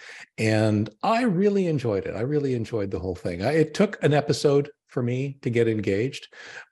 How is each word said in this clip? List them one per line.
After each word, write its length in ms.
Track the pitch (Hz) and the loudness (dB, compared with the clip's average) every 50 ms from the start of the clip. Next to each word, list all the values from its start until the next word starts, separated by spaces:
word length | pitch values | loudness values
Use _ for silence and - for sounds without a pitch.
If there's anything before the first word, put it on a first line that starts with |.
| - - - - - - _ - | -20 -20 -20 -20 -20 -14 _ -2
And 520 | 113 110 110 107 110 110 107 104 107 - - _ - | 0 2 2 4 4 4 4 2 0 -2 -4 _ -2
I 200 | 196 226 226 254 | 0 2 2 2
really 440 | 240 175 170 202 208 202 196 190 170 | 2 2 2 2 2 2 2 0 0
enjoyed 380 | 156 147 117 117 101 95 90 | 0 0 0 0 -2 -2 -2
it. 100 | - 85 | -4 -4
I 60 | 95 | -4
really 320 | 113 131 151 147 139 135 127 | -4 -2 0 0 0 0 -2
enjoyed 380 | 120 110 - 120 110 101 98 | -2 -4 -4 -4 -4 -4 -4
the 80 | 98 87 | -4 -4
whole 160 | 87 92 87 | -4 -4 -6
thing. 280 | - - 95 87 85 98 | -4 -6 -6 -4 -2 -2
I, 80 | 123 151 | 0 2
it 200 | 160 151 156 - | 2 2 2 2
took 280 | - 196 208 - - - | 0 0 0 0 0 0
an 100 | 151 147 | 2 2
episode 560 | 147 139 - 143 - - 151 143 143 143 - - _ _ _ | 2 2 0 0 2 2 4 4 4 2 0 -6 _ _ _
for 160 | - 143 123 | -6 -4 -2
me 340 | 120 123 127 135 143 131 - | -2 -2 -2 -4 -6 -6 -6
to 80 | - 127 | -4 -2
get 180 | 113 120 117 113 | 2 2 2 2
engaged, 600 | 113 110 98 104 98 98 117 139 147 - - - - - - - - - - _ | 2 0 0 0 0 0 0 -2 -4 -8 -14 -16 -20 -18 -18 -16 -16 -18 -14 _